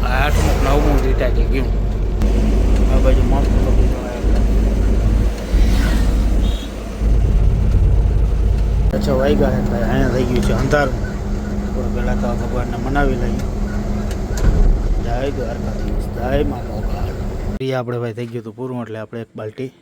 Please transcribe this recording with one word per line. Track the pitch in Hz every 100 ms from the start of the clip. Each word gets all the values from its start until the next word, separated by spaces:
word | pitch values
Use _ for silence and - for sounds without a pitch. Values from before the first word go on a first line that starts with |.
| 123
આઠમું | 127 143 147 - -
નવમું | 135 143 147 143
પિતાજી | 127 - 131 127
ગયું. | - 139 123 - - - - - - - - - - - -
આ | -
બાજુ | 131 127
મસ્ત | - - -
બગીચો | - - - - - -
આવ્યો. | - - - - - - - - - - - - - - - - 180 - - - - - - - - - - - - - - - - - - - - - - - - - - - - - - - -
છ | 139
વાગ્યા | 131 139 143 139
છે | 131
ભાઈ, | - -
અહીંયા | 120 131 131
થઈ | 127
ગયું | 123 123 -
છે |
અંધારું. | 123 135 147 139 - - - - - - 202 202
થોડું | 202 202 208
પહેલાં | 208 104
તો | - -
ભગવાનને | - 123 120 123
મનાવી | 131 143 143 127
લઈએ. | - - - - - 208 208 208 208 - - - - - - - - -
જય | 107 120 135
દ્વારકાધીશ, | 139 123 117 104 - - - - -
જય | 120 139
મા | - -
મોગલ. | - - - - - - - - - - 131
એ |
આપણે | 131 120 120
ભાઈ | 120
થઈ | 110 120
ગયું | 117
હતું | 110 110
પૂરું, | 131 123
એટલે | 110 110
આપણે | 107 117
એક | 113 117
બાલટી | 110 110 131 -